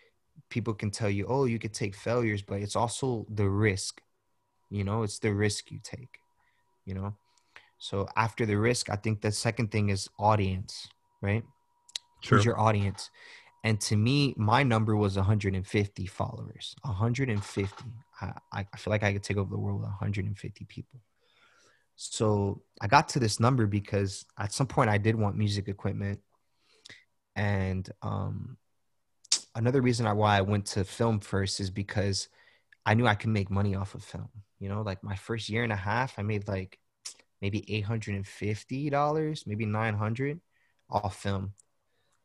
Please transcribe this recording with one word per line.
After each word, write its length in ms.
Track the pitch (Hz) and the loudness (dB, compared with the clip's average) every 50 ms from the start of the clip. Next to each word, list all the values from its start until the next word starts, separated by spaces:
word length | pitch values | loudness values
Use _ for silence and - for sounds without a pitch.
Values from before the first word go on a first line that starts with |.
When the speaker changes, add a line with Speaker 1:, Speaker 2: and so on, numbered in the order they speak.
| _ _ _ _ _ _ _ - - - | _ _ _ _ _ _ _ -20 -14 -6
Speaker 1:
People 260 | - 120 104 117 107 | -4 -4 -2 -2 -4
can 160 | - 113 104 | -4 -4 -6
tell 180 | 101 - 117 101 | -4 -2 -2 0
you, 160 | 101 101 98 | 0 -2 -2
"Oh, 180 | - 123 139 139 | 0 0 2 2
you 120 | 123 117 | 0 0
could 160 | 110 113 110 - | -2 -4 -6 -6
take 220 | - 117 101 95 | -6 -6 -6 -6
failures," 480 | - - 113 117 123 120 110 104 101 101 | -6 -4 -2 0 0 0 0 0 -2 -4
but 180 | - 101 101 | -6 -6 -6
it's 140 | 101 98 - | -4 -2 0
also 500 | 101 113 117 - - 143 131 123 110 - - | 0 0 0 -2 -2 -2 -2 -2 -4 -6 -4
the 200 | 110 104 104 98 | -2 0 2 2
risk, 520 | 98 101 107 107 95 95 - - - - - _ _ _ _ _ _ _ _ _ _ _ _ - | 4 4 4 2 2 0 -2 -8 -10 -12 -18 _ _ _ _ _ _ _ _ _ _ _ _ -8
you 140 | 98 101 98 | -4 -4 -2
know, 180 | 98 107 113 | 0 0 0
it's 160 | 110 101 - | -2 -2 -4
the 160 | - - 110 101 | -2 0 0 2
risk 380 | 101 107 104 101 - - - | 4 2 2 2 -2 -6 -12
you 80 | - 104 | -14 -14
take, 380 | - - - - 120 - - - _ _ _ _ _ _ _ _ _ _ _ _ _ | -12 -12 -14 -14 -14 -16 -20 -20 _ _ _ _ _ _ _ _ _ _ _ _ _
you 80 | 95 95 | -8 -6
know? 220 | 95 98 104 107 - _ _ _ _ _ _ - - - _ _ - | -6 -6 -6 -8 -10 _ _ _ _ _ _ -20 -20 -20 _ _ -16
So 280 | - - - 98 98 - - | -8 -4 -2 -2 -2 0 2
after 300 | - 113 113 - - 120 | 2 2 2 2 0 0
the 120 | 104 104 | 2 4
risk, 340 | 104 107 120 123 - - - | 4 4 4 2 2 0 -2
I 40 | - | -4
think 240 | 104 - 110 110 104 | -2 0 0 0 0
the 100 | - 107 | 0 0
second 400 | 104 - - 117 110 - 120 104 | 0 0 0 0 0 0 0 0
thing 180 | - 107 104 101 | 2 2 2 2
is 180 | 98 95 - - _ - | 0 0 -4 -8 _ 2
audience, 680 | 101 107 110 101 98 95 92 92 98 - - - - - _ _ _ _ _ _ | 4 6 6 6 4 2 -2 -4 -6 -8 -12 -14 -14 -16 _ _ _ _ _ _
right? 220 | - 98 104 113 113 - _ _ _ _ _ _ _ - - - _ _ _ _ | -2 -2 0 -2 -2 -6 _ _ _ _ _ _ _ -14 -14 -14 _ _ _ _
Speaker 2:
True. 160 | - - 117 | 2 4 6
Speaker 1:
Who's 80 | 101 101 | 6 6
your 140 | 120 113 - | 4 2 4
audience? 500 | 107 110 107 101 101 98 95 - - - _ - - - - - - - _ _ - | 4 2 4 2 0 -2 -4 -6 -10 -14 _ -20 -20 -20 -20 -20 -20 -20 _ _ 0
And 180 | 113 110 104 | 0 2 0
to 140 | - - 113 | 2 2 2
me, 380 | 104 107 120 139 147 143 135 - | 4 4 4 4 4 4 2 2
my 240 | - 107 104 113 131 | 2 4 4 6 6
number 340 | 143 127 113 113 110 110 107 | 6 6 4 4 4 2 4
was 220 | 107 104 98 95 | 4 4 2 2
a 60 | 101 95 | 2 4
hundred 320 | 92 110 101 101 98 95 | 4 4 2 2 0 -2
and 100 | 95 90 | -2 -2
fifty 400 | - - 107 101 101 - - 95 | 0 0 0 0 0 -2 -8 -10
followers. 720 | 92 - - 101 113 117 110 110 - - - - - - - - | -8 -6 -6 -6 -6 -6 -10 -12 -14 -14 -14 -16 -16 -14 -10 -8
A 100 | 143 101 | -6 -2
hundred 360 | 92 113 117 120 127 139 120 | 0 0 0 0 0 0 0
and 140 | 107 101 101 | -2 -2 -4
fifty. 420 | - - 107 98 95 - - - 113 - 110 - _ _ - | -4 -4 -4 -4 -4 -6 -10 -14 -16 -16 -16 -20 _ _ -10
I, 120 | - 95 - - - _ | -10 -10 -10 -10 -14 _
I, 160 | - - 101 - | -8 -8 -8 -8
I 60 | - | -10
feel 140 | - - 107 | -8 -4 -2
like 120 | 107 107 107 | 0 2 2
I 100 | 101 98 | 2 0
could 100 | 101 - | 0 -2
take 140 | - 101 | -2 -2
over 120 | 101 98 98 | -2 -2 -2
the 100 | 101 104 | -4 -4
world 220 | 104 101 101 104 | -4 -4 -4 -4
with 80 | 107 107 | -4 -6
a 40 | 101 | -6
hundred 320 | 95 101 104 98 104 95 | -4 -4 -4 -2 -2 -4
and 120 | 104 101 | -6 -6
fifty 280 | - - 101 101 - 107 | -8 -10 -12 -14 -14 -18
people. 360 | - - - - _ - 120 _ _ _ _ _ _ _ _ _ _ _ _ _ _ _ _ _ _ _ | -16 -14 -16 -16 _ -18 -20 _ _ _ _ _ _ _ _ _ _ _ _ _ _ _ _ _ _ _
So 640 | - - - - - 113 107 107 101 101 98 107 - - _ _ - | -16 -12 -8 -2 2 4 4 4 4 2 0 -2 -6 -10 _ _ -6
I 60 | - | 4
got 220 | 104 135 147 160 - | 6 6 6 6 4
to 100 | - 147 | 2 0
this 200 | 123 107 - - | 2 0 2 4
number 260 | 113 123 139 123 110 | 4 4 6 4 4
because 600 | 101 101 104 101 - - 98 101 95 - - - - _ | 2 0 -2 -2 -2 0 0 0 -2 -4 -8 -14 -14 _
at 160 | - 104 104 - | -8 -6 -4 -2
some 140 | - 139 | -2 -2
point 220 | 117 - - 127 107 | 2 2 4 4 6
I 100 | 104 104 | 4 4
did 160 | 101 113 113 | 4 4 2
want 220 | 110 107 101 98 | 2 2 0 0
music 300 | 107 107 104 101 104 95 | 0 0 0 0 -2 -4
equipment. 540 | - 98 - - 101 104 104 101 101 101 - _ _ _ _ _ _ _ _ _ _ _ _ - - - - _ _ _ _ _ _ - | -6 -6 -6 -4 -4 -4 -4 -4 -4 -6 -8 _ _ _ _ _ _ _ _ _ _ _ _ -20 -20 -20 -20 _ _ _ _ _ _ -4
And, 540 | 101 104 101 101 95 95 95 92 92 92 - - _ - | 0 0 2 2 2 0 0 -2 -2 -4 -8 -10 _ -6
um, 540 | 107 101 98 98 101 101 98 - - - - _ _ _ _ _ _ _ _ _ _ _ _ - - - - - - - | -4 -4 -4 -4 -4 -6 -8 -10 -12 -14 -18 _ _ _ _ _ _ _ _ _ _ _ _ -4 -2 -2 -2 -2 -6 -4
another 260 | 123 113 123 131 143 | -2 2 2 4 4
reason 240 | 123 127 120 117 117 | 4 2 2 2 2
I, 80 | 107 104 | 2 4
why 240 | 104 107 104 104 | 4 4 6 6
I 40 | 101 | 4
went 260 | 98 98 104 101 101 | 4 4 2 0 0
to 160 | - - 104 92 | 0 -2 -2 -2
film 360 | - - - 117 117 110 104 | -2 0 0 2 2 2 0
first 400 | - - - 98 98 98 - - | -2 -2 -2 0 0 0 -2 -4
is 120 | 98 92 | -6 -4
because 580 | 92 101 95 - - 104 98 98 98 - - - _ _ _ _ _ _ _ _ _ _ - | -4 -6 -6 -4 -2 -2 0 0 -2 -2 -6 -8 _ _ _ _ _ _ _ _ _ _ 0
I 80 | 107 110 | 2 4
knew 140 | 113 123 | 4 6
I 80 | 113 104 | 4 4
could 160 | 104 - 113 | 2 2 0
make 180 | 110 101 98 95 | 0 0 0 0
money 240 | 95 98 101 101 95 | 0 0 2 0 0
off 220 | 95 98 - - | -2 -4 -6 -8
of 80 | - - | -12 -14
film. 260 | - - 92 101 - - 104 101 _ _ - | -12 -12 -12 -12 -12 -14 -18 -20 _ _ -10
You 100 | 98 98 | -8 -6
know, 140 | 98 104 107 | -6 -4 -4
like, 200 | 101 95 - - | -4 -6 -6 -6
my 120 | 104 101 | -8 -8
first 340 | 98 - - 113 113 104 - | -8 -6 -6 -6 -6 -4 -4
year 140 | 104 113 120 | -2 -2 0
and 100 | 117 107 | 0 -2
a 20 | |
half, 440 | 101 92 101 107 120 131 135 - - | -2 0 0 0 0 0 -2 -4 -4
I 20 | |
made, 260 | 101 107 110 104 101 | -4 -2 -2 -2 -4
like, 320 | 107 101 95 92 - - - _ _ _ _ - - - - _ _ _ - | -4 -4 -4 -6 -8 -12 -20 _ _ _ _ -16 -16 -16 -18 _ _ _ -6
maybe 240 | 98 101 101 95 - | -4 -4 -2 -4 -4
eight 180 | - 101 107 101 | -4 -4 -4 -2
hundred 300 | 104 117 113 107 107 101 | -2 -4 -4 -4 -4 -6
and 120 | 98 95 | -6 -6
fifty 640 | - - - 98 104 107 104 - - 131 135 147 151 | -10 -8 -6 -4 -4 -4 -4 -6 -8 -6 -6 -2 0
dollars, 560 | 139 143 147 147 151 156 156 151 156 - - | 0 2 2 2 2 0 -2 -2 -4 -6 -6
maybe 180 | 113 107 107 113 | -6 -4 -2 -2
nine 300 | 104 104 107 113 113 107 | 0 0 0 0 0 0
hundred 460 | 104 107 110 113 120 135 143 147 175 - _ _ _ _ _ _ _ _ - | 0 0 -2 -2 -2 -4 -4 -6 -8 -12 _ _ _ _ _ _ _ _ -4
off 280 | - 104 - 98 - | -2 -2 -2 -2 -4
film. 360 | - - 101 98 95 98 101 101 _ _ _ _ _ _ _ _ _ _ _ _ _ | -4 -4 -4 -2 -2 -4 -6 -10 _ _ _ _ _ _ _ _ _ _ _ _ _